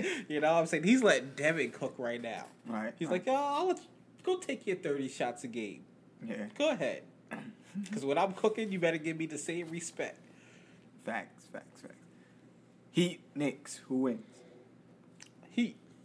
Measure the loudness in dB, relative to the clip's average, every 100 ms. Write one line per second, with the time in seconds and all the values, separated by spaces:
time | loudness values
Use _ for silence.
0 | 0 -2 -2 2 4 6 4 4 6 8
1 | 8 6 2 0 2 2 0 -2 -6 -4
2 | -4 -4 -4 -8 -10 -14 -8 -4 -4 -4
3 | 0 0 2 2 2 2 2 0 -4 -20
4 | -20 -8 -2 -2 -2 -6 -4 -2 0 -2
5 | -2 -2 -4 -4 -6 -6 -6 -8 -16 -20
6 | -20 -14 -8 -6 -6 0 0 2 -2 -4
7 | -10 -20 -14 -12 -12 -16 -12 -10 -6 -4
8 | 0 2 2 2 0 0 -2 0 2 2
9 | -2 -4 -4 -6 -6 -6 -6 -8 -8 -6
10 | -8 -8 -18 -20 -20 -20 -20 -20 -20 -14
11 | -8 -6 -6 -14 -18 -16 -16 -18 -20 -20
12 | -20 -20 -20 -20 -20 -20 -20 -20 -4 2
13 | 2 0 -10 -2 -2 -2 -10 -14 -2 0
14 | 2 0 -6 -20 -20 -20 -20 -20 -20 -20
15 | -20 -20 -20 -20 -6 -2 -2 -2 -20 -20